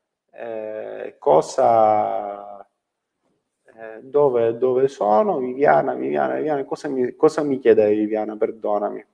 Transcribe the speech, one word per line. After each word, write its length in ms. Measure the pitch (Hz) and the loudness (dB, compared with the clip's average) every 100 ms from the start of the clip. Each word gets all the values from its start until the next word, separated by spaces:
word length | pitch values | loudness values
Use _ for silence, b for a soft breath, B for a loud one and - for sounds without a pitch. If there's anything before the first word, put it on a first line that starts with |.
| _ _ _ | _ _ _
eh, 840 | - 117 110 107 107 107 107 107 - | -16 -12 -10 -10 -10 -12 -12 -14 -4
cosa, 1400 | 143 156 151 - 123 113 110 107 104 104 104 101 104 101 | 2 2 2 0 2 4 4 2 0 -4 -8 -12 -16 -20
eh, 1400 | - _ _ _ _ _ _ _ _ _ _ 113 110 110 | -20 _ _ _ _ _ _ _ _ _ _ -20 -18 -18
dove, 560 | 131 143 143 120 117 117 | -2 2 4 4 2 2
dove 300 | 127 127 135 | 0 2 0
sono? 500 | - 202 214 214 151 | 0 2 2 2 -2
Viviana, 560 | 127 127 151 151 135 | -4 2 4 4 2
Viviana, 400 | 127 131 147 135 | -4 -4 -2 -2
Viviana, 300 | 131 151 143 | -2 -4 -4
cosa 240 | 135 156 147 | -6 -8 -6
mi, 260 | 131 123 | -4 -4
cosa 300 | - 160 160 | 0 0 2
mi 160 | 147 135 | -2 0
chiede 280 | 117 110 104 | 4 4 4
Viviana? 460 | 107 107 107 107 107 | 2 0 -2 -6 -4
Perdonami. 720 | 113 - 107 104 104 107 - | -6 -4 -4 -2 -4 -8 -16